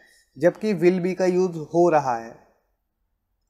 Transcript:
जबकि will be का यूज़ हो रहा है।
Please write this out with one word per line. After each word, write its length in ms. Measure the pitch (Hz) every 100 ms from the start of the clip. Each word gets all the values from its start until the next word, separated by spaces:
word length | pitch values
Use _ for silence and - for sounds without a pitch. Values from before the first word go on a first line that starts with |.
| _ _ _ 139
जबकि 360 | 170 180 214 180
will 260 | 175 185 175
be 80 | 180
का 100 | 185
यूज़ 320 | 180 185 165 147
हो 140 | 170 175
रहा 260 | 156 135 117
है। 160 | 113 117 _ _ _ _ _ _ _ _ _ _ _